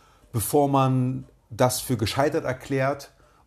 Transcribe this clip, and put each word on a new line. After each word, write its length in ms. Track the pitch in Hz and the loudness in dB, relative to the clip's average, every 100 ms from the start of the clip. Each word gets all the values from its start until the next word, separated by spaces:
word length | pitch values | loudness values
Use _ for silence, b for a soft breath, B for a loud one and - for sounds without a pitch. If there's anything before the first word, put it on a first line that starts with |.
| b b b | b b b
bevor 360 | 117 - 151 143 | -6 0 2 4
man 580 | 139 131 131 127 131 135 _ _ | 4 4 2 0 -4 -10 _ _
das 320 | 107 123 - | 2 2 2
für 160 | - 123 | -2 -2
gescheitert 480 | 113 - 147 160 151 | -2 0 0 0 -4
erklärt 680 | 127 - 135 131 143 - b b b | -6 -4 -2 -2 -4 -10 b b b